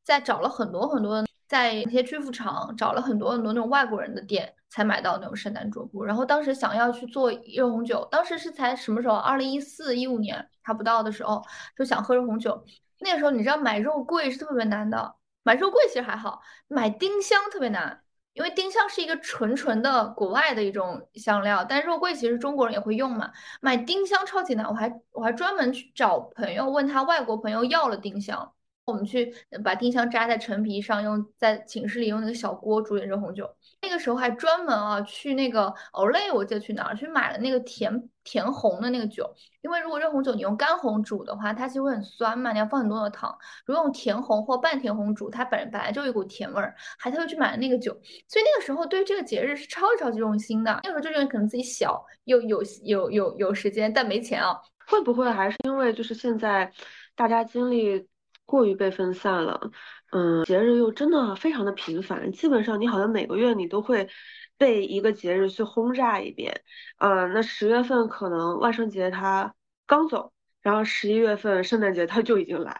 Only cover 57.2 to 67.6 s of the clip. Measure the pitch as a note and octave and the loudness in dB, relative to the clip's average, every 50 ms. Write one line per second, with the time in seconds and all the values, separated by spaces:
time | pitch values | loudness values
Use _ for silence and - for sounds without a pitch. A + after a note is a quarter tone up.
57.2 | A#3+ A3+ A#3 A#3 A3+ A3+ - A#3+ B3 B3 B3 A#3 A3 G3+ G3 F#3+ F#3+ _ _ _ | 2 4 4 2 0 0 -2 -2 0 2 2 2 2 2 0 0 -4 _ _ _
58.2 | _ _ _ _ _ - C#4 C4+ A#3 G3+ F#3+ F#3+ G3+ F#3+ F#3 - F#3 F#3 F3+ F3+ | _ _ _ _ _ 0 4 4 6 4 4 2 0 0 0 0 -2 -2 -2 -2
59.2 | - G3+ F#3 F3 D#3+ - - - - G#3+ - - - - - - _ - - F#3 | -2 0 0 0 0 -2 -2 -4 -8 -10 -12 -16 -20 -20 -20 -20 _ -4 -2 0
60.2 | F3 E3+ E3 E3 E3 - F#3 F#3+ A3 A#3+ A#3+ A#3+ A#3+ A3 A3 - D4 D#4 F4 D4 | 2 4 4 2 2 4 4 4 6 6 6 6 4 2 2 2 2 4 4 4
61.2 | B3 G#3 F#3+ - - D#4+ D#4 B3 G3 G3+ G3 - - - D#3+ E3+ F#3+ - F#3 - | 4 2 0 0 0 -2 0 0 -2 -2 -4 -4 -6 -6 -4 -4 -4 -4 -6 -4
62.2 | - - F#3+ - - D#4+ C4+ A3+ G#3+ A#3 G#3+ G#3 A3+ A#3+ A3 F#3+ G3 A3 A3+ G3+ | -4 -6 -4 0 2 4 4 4 2 2 0 0 0 2 2 2 2 2 2 0
63.2 | E3+ - E3 G3+ A#3+ B3 A3+ G3+ F3+ E3+ F#3 G#3 G#3+ - B3 G#3 G3 G3 - - | 0 0 0 2 4 4 2 2 0 -2 -2 -2 0 2 2 0 0 -2 -8 -18
64.2 | - - - - - - _ - C#4 B3+ A3+ G#3 G3 - G3 G3 G3 A3 G#3 G#3 | -20 -20 -20 -20 -20 -8 _ 4 6 6 6 4 2 0 0 0 2 2 0 0
65.2 | - F3 F3+ F#3+ G3 F#3+ F#3+ - A3 G#3+ - A#3 A3+ A#3+ B3 B3+ B3+ A#3 G#3 F#3+ | 0 0 2 2 2 2 0 -2 -4 -2 0 0 0 0 2 2 2 2 2 0
66.2 | - - - - - - - - _ _ - - - - - - F#3+ G3+ G3 F#3 | -2 -6 -8 -8 -8 -8 -8 -8 _ _ -20 -20 -20 -16 -4 0 2 4 4 4
67.2 | F3+ F3+ F#3+ A3 A3+ A3+ - - | 2 2 2 0 0 0 -2 0